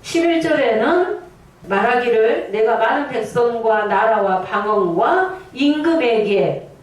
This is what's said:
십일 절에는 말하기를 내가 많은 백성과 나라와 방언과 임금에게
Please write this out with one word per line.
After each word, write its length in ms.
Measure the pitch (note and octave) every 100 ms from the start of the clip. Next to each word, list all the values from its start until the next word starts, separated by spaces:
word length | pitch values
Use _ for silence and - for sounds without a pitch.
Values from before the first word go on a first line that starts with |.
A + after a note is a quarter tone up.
십일 380 | - E4+ E4+ E4
절에는 760 | D#4+ D4 B3 A3 B3 F4+ F4+ - - - - - F3
말하기를 800 | G3 A3+ A#3+ A#3+ A3 A3 - -
내가 260 | G3+ A3+ A3+
많은 320 | A3+ C4+ C#4
백성과 760 | B3 G#3+ B3 A#3+ A#3 A3 G#3+ G#3
나라와 560 | G3 - G#3+ G3 F#3
방언과 960 | - G#3+ - G#3 F3+ E3 E3+ F#4 F#4+ - -
임금에게 1120 | B3+ C#4+ D4+ D#4 E4 B3 A3 G#3 G3 - - - -